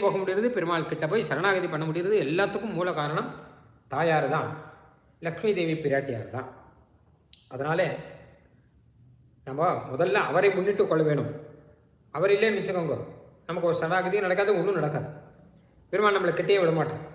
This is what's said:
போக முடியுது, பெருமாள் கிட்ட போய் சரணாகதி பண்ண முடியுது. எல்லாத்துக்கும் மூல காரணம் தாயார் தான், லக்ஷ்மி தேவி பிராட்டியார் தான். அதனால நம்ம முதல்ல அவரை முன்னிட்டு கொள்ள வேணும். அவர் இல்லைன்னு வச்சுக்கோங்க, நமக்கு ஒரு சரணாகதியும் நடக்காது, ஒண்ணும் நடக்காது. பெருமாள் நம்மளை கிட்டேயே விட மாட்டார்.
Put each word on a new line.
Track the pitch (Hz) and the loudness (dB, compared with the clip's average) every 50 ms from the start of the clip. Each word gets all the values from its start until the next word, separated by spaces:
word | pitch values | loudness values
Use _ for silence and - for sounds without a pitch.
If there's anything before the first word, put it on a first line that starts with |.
போக | 202 196 160 196 | 2 2 2 0
முடியுது, | 190 180 190 202 226 247 240 | 0 0 0 0 0 0 0
பெருமாள் | 196 170 170 175 165 156 - | 0 0 0 0 0 -2 -2
கிட்ட | 156 151 160 156 | -4 -4 -2 0
போய் | 190 233 - - | 0 0 0 0
சரணாகதி | 139 143 185 202 190 185 175 165 | -2 0 2 2 2 2 0 -2
பண்ண | 160 151 160 156 | -2 -2 -2 -2
முடியுது. | 156 175 175 196 214 202 143 | -2 -2 0 2 2 2 2
எல்லாத்துக்கும் | 135 156 185 202 - - 208 220 220 180 160 | 2 2 0 0 0 -2 -4 -4 -4 -4 -2
மூல | 180 180 165 156 | -2 -2 -2 -2
காரணம் | 147 147 156 190 240 - - - - - - - - - - - _ - 135 | -2 -2 -2 -4 -4 -6 -10 -14 -18 -20 -20 -20 -20 -20 -20 -20 _ -6 -2
தாயார் | 139 165 165 160 151 139 135 | 0 2 4 4 2 2 2
தான், | 151 151 127 113 - - - - - - - - - _ _ _ _ _ 165 | 0 -2 -2 -4 -8 -10 -14 -16 -20 -20 -20 -20 -20 _ _ _ _ _ -8
லக்ஷ்மி | 165 160 - - 214 196 180 | -8 -6 0 0 0 2 2
தேவி | 170 165 160 - - | 0 0 0 0 0
பிராட்டியார் | 143 135 139 - 139 120 110 107 - - | 0 0 0 0 -2 -6 -6 -8 -8 -8
தான். | 127 123 - - - - - - - _ _ _ _ _ _ _ _ _ _ - - _ _ - | -10 -10 -10 -14 -20 -20 -20 -20 -20 _ _ _ _ _ _ _ _ _ _ -20 -20 _ _ -8
அதனால | 127 139 151 165 180 180 147 - - - - - - - - - - _ _ _ _ _ _ _ _ _ _ _ _ - - - - - _ _ _ _ | -6 -4 -2 0 0 0 -2 -4 -6 -10 -14 -18 -20 -20 -20 -20 -20 _ _ _ _ _ _ _ _ _ _ _ _ -20 -20 -20 -20 -20 _ _ _ _
நம்ம | 139 135 143 165 180 143 117 113 127 | -8 -2 0 0 0 0 -2 -4 -4
முதல்ல | 127 131 170 185 202 208 175 - | -2 0 2 2 2 2 0 2
அவரை | 139 180 196 196 190 | 2 4 4 4 4
முன்னிட்டு | 180 185 202 202 202 202 - | 2 0 2 2 2 2 2
கொள்ள | 165 156 156 | 2 2 4
வேணும். | 151 147 - - - - - - - - - - - - _ _ _ _ _ _ _ - | 2 2 0 0 -4 -8 -10 -14 -18 -20 -20 -20 -20 -20 _ _ _ _ _ _ _ -4
அவர் | 143 175 202 202 | 0 2 2 4
இல்லைன்னு | 202 220 220 208 190 | 4 4 2 0 0
வச்சுக்கோங்க, | - - 185 180 165 147 123 113 - - - - - - - - _ | -2 -2 -2 -2 -2 -2 -4 -4 -6 -10 -16 -18 -20 -20 -20 -14 _
நமக்கு | - 170 175 170 170 | -8 -4 0 0 0
ஒரு | 160 - | 2 0
சரணாகதியும் | 165 160 180 185 180 180 185 208 196 | 0 0 0 0 2 0 0 0 0
நடக்காது, | 180 185 180 202 208 202 175 | 2 2 2 2 4 2 2
ஒண்ணும் | 170 202 196 165 | 2 0 0 0
நடக்காது. | 151 147 147 127 - - - - - - - - - - - - - _ _ - - _ | 0 0 -2 -4 -6 -8 -10 -16 -20 -20 -20 -20 -20 -20 -20 -20 -20 _ _ -20 -8 _
பெருமாள் | - 196 214 208 202 | -2 2 2 2 2
நம்மளை | 190 185 170 160 | 2 2 0 0
கிட்டேயே | 180 170 165 202 196 | 0 2 4 4 4
விட | 180 165 160 160 | 4 4 2 2
மாட்டார். | 151 - 156 - - - | 0 -2 -4 -8 -12 -14